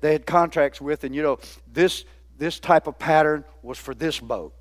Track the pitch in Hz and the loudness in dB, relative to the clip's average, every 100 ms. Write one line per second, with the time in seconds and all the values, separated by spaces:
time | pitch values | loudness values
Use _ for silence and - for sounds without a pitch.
0 | 151 156 - 175 165 160 143 - 143 151 | 0 0 2 2 2 2 0 -2 -6 -6
1 | 135 139 151 127 - - - 156 180 - | -6 -2 -2 -2 -8 -20 -8 0 0 0
2 | - - - - 156 - - 160 156 - | -12 -20 -20 -8 -8 -4 2 2 2 -6
3 | 156 156 151 151 - - 120 127 - 120 | 2 4 4 0 -6 -20 -18 -16 -12 -6
4 | 160 - 117 110 76 - | -6 -6 -8 -8 -10 -18